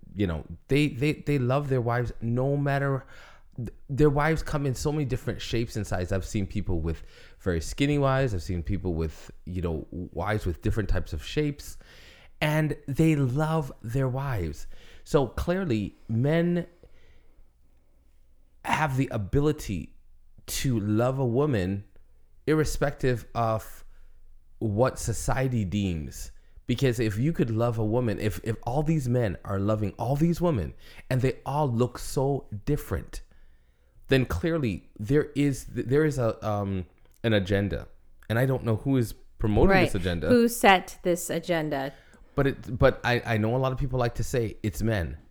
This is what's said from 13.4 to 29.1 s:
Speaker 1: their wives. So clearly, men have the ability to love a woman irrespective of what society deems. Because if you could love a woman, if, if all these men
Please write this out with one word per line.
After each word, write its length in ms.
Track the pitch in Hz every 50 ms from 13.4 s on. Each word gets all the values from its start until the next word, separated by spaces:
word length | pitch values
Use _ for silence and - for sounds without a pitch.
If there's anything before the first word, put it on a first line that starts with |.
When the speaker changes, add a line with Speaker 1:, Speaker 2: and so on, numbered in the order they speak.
| 156 151 160 160 143 131 - -
Speaker 1:
their 280 | - 113 117 139 135 127
wives. 580 | 123 135 139 143 123 98 85 78 71 - - - - - - - - - -
So 240 | - 151 147 139
clearly, 680 | - - - - 175 180 190 196 156 117 107 98 - - - -
men 600 | - 113 113 131 143 160 170 170 175 175 175 170 - - _ - - - - - - - - - - - - - - _ _ _ _ _ _ _ _ _ _ _ _ _ - - - - - - _ _ - -
have 320 | - 240 - 156 147 131
the 120 | 127 135 -
ability 840 | - 113 98 90 - 139 143 151 147 - - - 98 80 - - - - - - - - - - - - -
to 320 | - - - - 135 120 110
love 400 | 98 104 107 110 120 127 131 135
a 60 | 135
woman 580 | 120 113 131 147 156 123 101 90 92 101 101 - - - - - - - - - - - - -
irrespective 800 | - 156 156 147 - - - 143 143 - - - 131 123 110 - - -
of 480 | 117 117 113 113 107 - - - - - - - - - - - - - - - - - - - -
what 380 | - 107 101 107 127 131 - -
society 640 | - 117 104 - - - 131 131 131 135 127 113 104
deems. 680 | 87 101 104 98 95 85 80 71 64 - - - - - - - - - - -
Because 340 | - 123 - 139 127 113 120
if 180 | 117 110 98
you 160 | 107 131 160 160
could 160 | - 151 113
love 300 | 110 110 117 123 113 117
a 60 | 110
woman, 340 | 107 110 127 123 110 98 -
if, 200 | - 107 - - -
if 120 | 113 113 - -
all 200 | 117 123 151 156
these 260 | 156 165 156 127
men 280 | 120